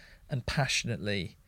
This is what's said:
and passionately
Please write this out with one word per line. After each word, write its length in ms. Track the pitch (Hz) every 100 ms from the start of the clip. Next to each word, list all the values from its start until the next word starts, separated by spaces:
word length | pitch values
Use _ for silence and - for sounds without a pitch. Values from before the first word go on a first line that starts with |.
| - - -
and 160 | 131 -
passionately 920 | - 135 - 120 110 104 101 82 -